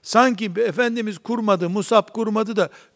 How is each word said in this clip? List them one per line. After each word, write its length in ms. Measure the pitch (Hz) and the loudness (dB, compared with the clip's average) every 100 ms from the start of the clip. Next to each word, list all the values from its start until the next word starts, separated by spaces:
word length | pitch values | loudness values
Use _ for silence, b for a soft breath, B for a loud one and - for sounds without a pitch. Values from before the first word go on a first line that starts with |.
Sanki 540 | - 220 254 202 214 175 | 2 4 4 2 -4 -2
bir 60 | |
Efendimiz 560 | 226 165 240 233 214 190 | -2 0 0 0 -6 -8
kurmadı, 520 | - 233 214 190 170 | -4 -2 2 2 2
Musab 400 | 196 196 226 - | -2 0 0 0
kurmadı 420 | - 220 214 214 208 | -6 -2 -2 -2 -2
da 140 | 165 B B | -2 B B